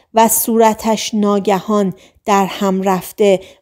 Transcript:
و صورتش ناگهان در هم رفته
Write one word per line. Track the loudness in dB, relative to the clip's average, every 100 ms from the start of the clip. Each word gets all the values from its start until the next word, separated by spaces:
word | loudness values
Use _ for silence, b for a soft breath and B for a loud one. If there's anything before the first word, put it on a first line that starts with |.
| b
و | 2 2
صورتش | 2 0 2 2 2 -2 -2 -2
ناگهان | -2 0 0 0 -2 0 -2 -2 -4 b b -2
در | 0 0
هم | -2 -2 -2
رفته | -2 -2 -4 -2 2 2 B B